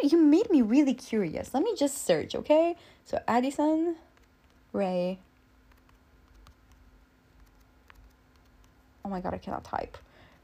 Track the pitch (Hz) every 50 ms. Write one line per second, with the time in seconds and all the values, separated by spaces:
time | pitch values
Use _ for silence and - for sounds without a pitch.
0 | 523 285 302 339 320 294 294 349 480 466 392 277 240 202 226 285 302 269 240 -
1 | - - - 220 196 160 156 - - - - 254 339 480 415 - 285 285 - -
2 | - - 175 151 - - - - - - 302 311 330 339 339 - - - - _
3 | _ - - - - - 220 240 254 269 285 - 294 302 311 320 330 349 330 -
4 | - _ _ _ _ _ _ _ _ _ _ _ _ _ - 202 196 185 185 180
5 | 175 180 190 185 - _ _ _ _ _ _ _ _ _ _ _ _ _ _ _
6 | _ _ _ _ _ _ _ - - - - _ _ _ _ _ _ - _ _
7 | _ _ _ _ _ _ _ _ - _ _ _ _ _ _ _ _ - - -
8 | - - _ _ _ _ _ _ _ _ _ _ _ _ _ _ _ _ _ _
9 | - 202 196 185 180 180 - 185 - 196 - - - - - - - - - -
10 | - _ _ - - - _ _